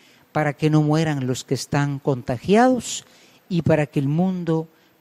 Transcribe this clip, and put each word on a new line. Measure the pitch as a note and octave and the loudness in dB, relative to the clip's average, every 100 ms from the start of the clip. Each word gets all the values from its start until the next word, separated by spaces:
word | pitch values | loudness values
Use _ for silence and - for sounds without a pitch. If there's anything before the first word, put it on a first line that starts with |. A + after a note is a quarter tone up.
| _ _ _ | _ _ _
para | D3+ D3 | -2 -2
que | C#3 D#3 | 0 2
no | D#3 | 4
mueran | D3+ D#3 D#3 C#3 B2+ | 4 2 0 -2 -4
los | B2 | -4
que | - | -4
están | C3 - C#3+ C#3+ C#3 | -6 -2 -2 -2 -4
contagiados | - B2+ B2+ B2 - G#3 B3+ B3 - - - _ _ _ - | -4 -4 -4 -6 2 4 4 2 -4 -12 -14 _ _ _ -6
y | E3+ | -2
para | D3+ D3+ D3 | 2 2 0
que | D3 | -2
el | C#3 | -2
mundo | D#3 F#3+ F#3 E3 D#3+ E3 _ _ _ | 0 0 -2 -2 -2 -4 _ _ _